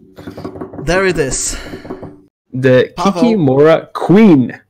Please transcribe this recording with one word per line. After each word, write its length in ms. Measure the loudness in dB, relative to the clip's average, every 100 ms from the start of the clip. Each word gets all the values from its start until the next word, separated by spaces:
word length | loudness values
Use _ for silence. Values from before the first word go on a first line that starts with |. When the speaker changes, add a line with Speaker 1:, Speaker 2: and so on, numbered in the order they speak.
| _ -20
Speaker 1:
dum. 680 | -20 -16 -16 -14 -16 -10 -4
Speaker 2:
There 200 | -2 -2
it 120 | -2
is. 360 | -4 -6 -8 -10 -14 -16 -16 -16 -18 -20 _ _ _
Speaker 1:
The 400 | -2 2 2 0 -2
Speaker 2:
Pavel. 240 | -4 0
Speaker 1:
Kikimora 720 | 0 2 2 4 4 2 -2
Queen. 680 | -8 2 6 6 4 2 -8